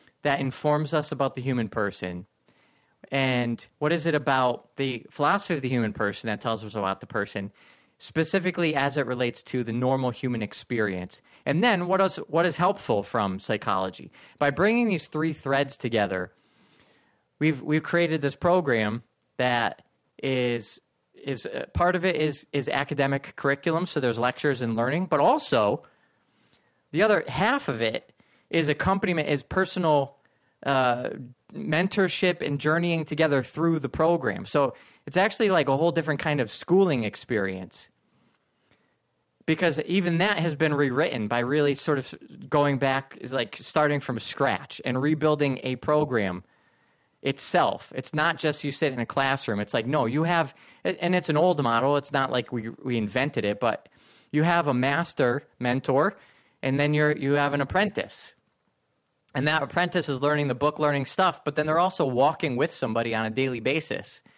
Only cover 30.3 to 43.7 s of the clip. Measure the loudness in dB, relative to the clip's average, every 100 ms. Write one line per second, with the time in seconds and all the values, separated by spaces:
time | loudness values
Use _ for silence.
30.3 | _ _ _ 0 2 2 0 -4 -8 -14
31.3 | -20 _ -10 -2 0 0 2 0 2 0
32.3 | 0 -4 -2 0 2 2 -2 -2 0 2
33.3 | 2 0 0 0 2 -2 2 2 2 0
34.3 | -4 -2 0 0 -2 -20 _ -4 0 0
35.3 | 2 2 4 2 2 2 0 -2 -2 -2
36.3 | -2 -2 -6 2 4 6 2 -2 -6 -4
37.3 | -2 -2 -6 -12 -16 -20 _ _ _ _
38.3 | _ _ _ _ _ _ _ _ _ _
39.3 | _ -2 2 2 0 0 0 2 2 2
40.3 | 2 -2 0 0 2 2 2 0 0 -2
41.3 | 0 0 2 2 0 -2 -2 -4 -14 -18
42.3 | -18 0 2 4 2 2 0 -4 -14 -6
43.3 | -4 -4 -8 -2